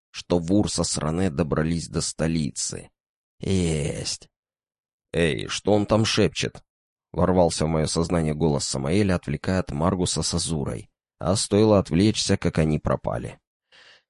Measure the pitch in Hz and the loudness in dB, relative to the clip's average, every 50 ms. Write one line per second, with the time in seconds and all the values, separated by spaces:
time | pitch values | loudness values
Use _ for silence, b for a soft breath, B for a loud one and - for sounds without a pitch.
0 | _ _ - - - - 87 87 82 85 98 107 - 170 - - 85 - - - | _ _ -18 -12 -4 -2 0 0 2 2 2 2 2 2 0 -2 -2 -2 -2 -2
1 | 73 78 80 90 95 92 69 71 85 71 69 73 78 82 85 82 73 - - 85 | -2 -2 -2 0 0 0 0 0 0 0 0 0 0 0 -2 -2 -4 -4 -4 -4
2 | - - - - 80 82 82 82 73 62 - - - - - 50 50 - _ _ | -4 -4 -4 -2 -2 0 0 0 -2 -4 -4 -6 -8 -8 -8 -10 -14 -16 _ _
3 | _ _ _ _ _ _ _ - - - 95 92 87 82 80 76 71 76 - - | _ _ _ _ _ _ _ -8 -4 -2 0 0 0 0 0 -2 -2 -4 -6 -6
4 | - - - - - _ _ _ _ _ _ _ _ _ _ _ _ _ _ _ | -8 -8 -8 -10 -12 _ _ _ _ _ _ _ _ _ _ _ _ _ _ _
5 | _ - - 82 85 80 65 53 50 50 - - - - 104 107 101 - 110 107 | _ -6 -2 0 0 0 0 -2 -6 -8 -8 -4 0 2 2 2 2 2 2 2
6 | 113 - - 113 101 76 - - - - - - _ _ _ _ _ _ _ _ | 2 2 2 2 2 2 2 -2 -6 -6 -6 -10 _ _ _ _ _ _ _ _
7 | _ - - - 90 90 90 92 85 80 - - 78 78 80 78 76 67 - 85 | _ -8 -2 0 2 4 4 4 4 4 2 0 0 0 2 0 0 0 0 0
8 | 85 80 90 85 78 78 76 76 82 78 71 65 - - - 67 67 71 87 104 | 0 0 0 0 0 0 0 2 2 2 2 0 -2 -4 -4 -4 -2 0 2 2
9 | 104 95 90 85 - 69 73 - - 95 92 92 - - 69 71 80 90 98 90 | 2 2 0 -2 -2 -4 -6 -4 -2 -2 -2 -2 -2 -2 -2 0 0 0 0 0
10 | 90 - - - 80 - - 85 - 82 82 73 67 65 60 53 50 _ _ _ | 0 -2 -2 -2 -2 -2 -2 -2 -2 -2 -4 -4 -4 -6 -6 -10 -12 _ _ _
11 | _ _ _ - - 85 95 - - - 104 101 110 107 104 95 85 - 76 85 | _ _ _ -6 -2 0 0 0 0 2 4 4 6 6 6 4 4 2 2 4
12 | 101 110 104 - - - 98 - - 87 - 87 78 78 76 73 - - 65 - | 4 4 2 0 0 0 0 0 0 -2 0 0 0 2 0 0 0 -2 -2 -2
13 | - - 50 58 62 - - _ _ _ _ _ _ B B B B B B B | -2 -6 -6 -6 -8 -10 -14 _ _ _ _ _ _ B B B B B B B
14 | B | B